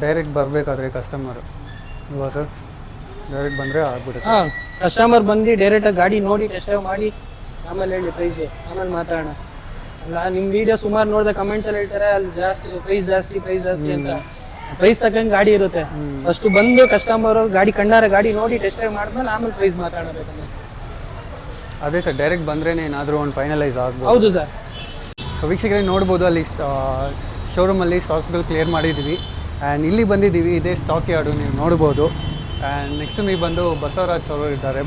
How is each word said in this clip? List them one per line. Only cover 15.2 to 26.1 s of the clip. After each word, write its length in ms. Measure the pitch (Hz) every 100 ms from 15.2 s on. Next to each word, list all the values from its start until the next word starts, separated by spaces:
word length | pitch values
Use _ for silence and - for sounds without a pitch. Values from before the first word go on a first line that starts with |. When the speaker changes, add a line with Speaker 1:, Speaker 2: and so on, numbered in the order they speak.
| 226 202
Speaker 2:
ಗಾಡಿ 140 | 208 208
ಇರುತ್ತೆ. 260 | 190 165 147
Speaker 1:
ಹ್ಮ್. 200 | 151 147 139 139
Speaker 2:
ಫಸ್ಟ್ 180 | 170 214 190
ಬಂದು 260 | 226 247 254
ಕಸ್ಟಮರ್ 480 | 208 214 226 220 220 220 196
ಗಾಡಿ 160 | 202 208
ಕಣ್ಣಾರೆ 300 | 208 226 220 196
ಗಾಡಿ 160 | 220 214
ನೋಡಿ 160 | 226 233 196
ಟೆಸ್ಟ್ 140 | 190
ಡ್ರೈವ್ 140 | 226 208
ಮಾಡಿದ್ಮೇಲೆ 320 | 208 220 254 214
ಆಮೇಲೆ 180 | 233 202
ಪ್ರೈಸ್ 180 | 196 175
ಮಾತಾಡಬೇಕು. 640 | 170 170 165 160 160 - 143 - - - - - - - - - - - - - 147
Speaker 1:
ಅದೇ 140 | 165
ಸರ್, 120 | 175 135
ಡೈರೆಕ್ಟ್ 240 | 143 175 151
ಬಂದ್ರೇನೆ 340 | 151 160 165 160
ಏನಾದ್ರೂ 280 | 143 143 147
ಒಂದು 100 | 143 139
ಫೈನಲೈಸ್ 360 | 139 151 147 127
ಆಗ್ಬೋದು. 240 | 127 127 135
Speaker 2:
ಹೌದು 180 | 240 214
ಸರ್. 160 | 180 151 - - - - - - - - -
Speaker 1:
So 60 | 151
ವೀಕ್ಷಕರೇ 320 | 185 226 202 196
ನೋಡ್ಬೋದು, 320 | 185 190